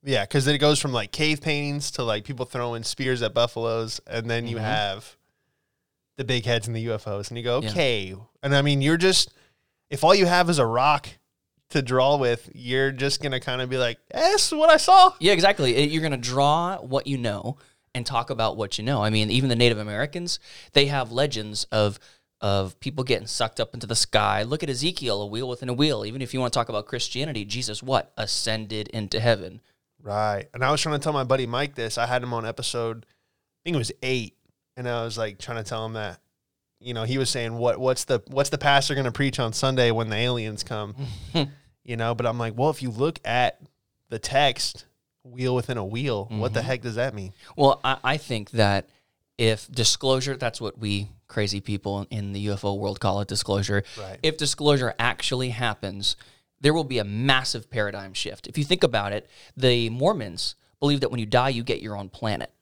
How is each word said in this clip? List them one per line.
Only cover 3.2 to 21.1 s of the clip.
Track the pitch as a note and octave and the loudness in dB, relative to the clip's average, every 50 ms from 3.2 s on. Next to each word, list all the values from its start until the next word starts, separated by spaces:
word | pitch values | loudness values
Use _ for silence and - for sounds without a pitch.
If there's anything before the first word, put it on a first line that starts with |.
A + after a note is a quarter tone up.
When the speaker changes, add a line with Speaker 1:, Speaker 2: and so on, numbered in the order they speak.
| A#2 | 0
Speaker 1:
at | A2 - | 0 2
buffaloes, | A#2+ A#2 A#2+ - A#2 A2+ A2+ A2+ A2+ A2+ A2 A2+ - _ | 2 2 2 0 -2 -2 -2 -2 -2 -4 -4 -8 -10 _
and | - G2+ A#2 A2+ A#2 | -6 -6 -6 -4 -2
then | A#2 A#2 A#2 | -2 -2 -2
you | A#2+ A2+ A2+ | -4 -4 -4
Speaker 2:
Mm-hmm. | A2 | -2
Speaker 1:
have | G#2+ G#2+ G#2+ G#2 G2+ F#2+ G2+ - - - _ _ _ _ _ _ _ _ _ _ _ _ _ _ _ _ _ _ _ _ - | -2 0 0 0 -2 -4 -6 -10 -18 -20 _ _ _ _ _ _ _ _ _ _ _ _ _ _ _ _ _ _ _ _ -10
the | C3 | -4
big | A#2 C3 B2 G#2+ | -2 -2 -2 0
heads | B2 A#2+ A#2 G#2+ A2+ | 0 0 0 0 -2
and | A2+ | -6
the | A2+ | -4
U | A2+ A#2 A2+ | -4 -4 -4
F | G#2+ - A2 | -4 -4 -6
Os, | G2+ G2+ G2+ - | -6 -6 -6 -8
and | A#2 A#2 | -10 -6
you | A#2+ | -2
go, | B2 A#2+ C3 A#2 | 0 0 0 0
Speaker 2:
Yeah. | A2 | -2
Speaker 1:
"Okay." | G#2 F3+ D#3 C3+ A#2+ G#2+ G2 F#2 F#2+ G2 G#2+ _ _ _ - | 0 0 2 2 2 0 -2 -6 -10 -14 -16 _ _ _ -2
And | C#3 C#3+ | 2 2
I | C#3 | 4
mean, | C#3+ D3 C#3+ C#3 C3+ | 4 4 2 4 4
you're | D3 E3 E3+ | 4 4 4
just, | E3+ F#3+ F#3 - - - _ _ _ _ _ _ _ _ _ _ _ _ | 4 4 4 4 2 0 _ _ _ _ _ _ _ _ _ _ _ _
if | - C#3 - | -6 2 6
all | E3 F#3+ | 6 8
you | G#3 F#3+ F3 | 8 6 6
have | F3 F3+ F3+ E3+ | 6 4 4 4
is | F3 D3 | 4 4
a | B2+ A2+ | 4 2
rock | A2+ A#2+ C3 D3 D3+ C#3+ - - - _ _ _ _ _ _ _ _ _ _ _ | 4 2 4 4 2 2 -2 -8 -20 _ _ _ _ _ _ _ _ _ _ _
to | - D#3+ | -2 -2
draw | C#3 A#2 B2+ B2+ B2+ C#3 D3 C#3+ | 0 2 4 4 6 6 4 4
with, | C3 A#2+ A#2+ A#2 - - - | 4 2 2 0 -4 -18 -20
you're | - B2 A#2+ B2+ C3 C#3 C3+ | -14 -6 -2 0 2 2 0
just | C3+ B2 C3+ C#3 - - | 0 -2 -2 -2 -2 -2
gonna | - D3 C3 B2+ | -2 -4 -4 -4
kinda | - - B2+ B2+ B2+ | -4 -4 -4 -4 -4
be | B2 C3 C3 | -4 0 0
like, | B2+ A#2 A2+ _ _ _ | 0 0 -2 _ _ _
"Eh, | - - D#4 F4+ G4+ | -4 0 2 2 4
this | G#4 - | 2 2
is | - E4 | 0 0
what | D4+ D#4 E4 | 4 6 6
I | D#4 D#4 | 6 6
saw." | - - F#4 G4 F#4 F#4 - - | 8 8 10 10 10 10 8 4
Speaker 2:
Yeah, | D#3 F3 G3+ | 2 2 4
exactly. | E3 F3+ G3 G3 - D3 B2+ A#2 | 6 4 2 4 4 2 2 4
It, | B2+ D3 D3 | 2 2 2
you're | D3+ D#3+ D#3+ | 2 0 0
gonna | D#3+ C#3+ B2 | 0 -2 -2
draw | A#2+ A#2+ B2+ C3+ C#3 C#3+ D3+ E3 E3+ F3+ G3 F3+ | -4 -2 2 4 4 4 4 4 2 -2 -4 -6
what | - B2 C3 C#3 - C3+ | -6 -2 -4 -2 -2 -2
you | C#3 C3 | -4 -2
know | A#2+ A2+ G2+ G2 - A2 C#3+ _ _ _ _ _ _ _ _ | -2 -2 -4 -2 -4 -6 -8 _ _ _ _ _ _ _ _
and | B2+ A#2+ | -8 -6
talk | - C#3 A#2 A#2+ - | -2 -2 -2 -2 -2
about | C3+ A2+ A2 A2 - G#2+ | -2 0 0 -2 0 -2
what | G#2+ G2 - - | -4 -4 -4 -4
you | G#2+ | -2
know. | A#2+ C#3 A#2+ G#2 | 0 0 2 2
I | G#2+ | 2
mean, | A2 G#2+ G#2+ G#2+ | 2 2 2 2
even | G2+ B2+ C3+ C3+ | 2 2 2 2
the | B2 | 4
Native | A#2 A#2+ A#2+ A#2 G#2+ | 6 4 4 4 2
Americans, | G#2+ G#2+ G#2 G#2 C3+ D3 - F3+ F3 F3 - - _ - - - - - _ | -2 -6 -4 -4 -4 -4 -6 -8 -6 -4 -6 -6 _ -16 -20 -20 -20 0 _
they | C#3+ C#3 | 4 4
have | C#3 C#3+ C#3 B2+ A2 | 4 2 -2 -2 -2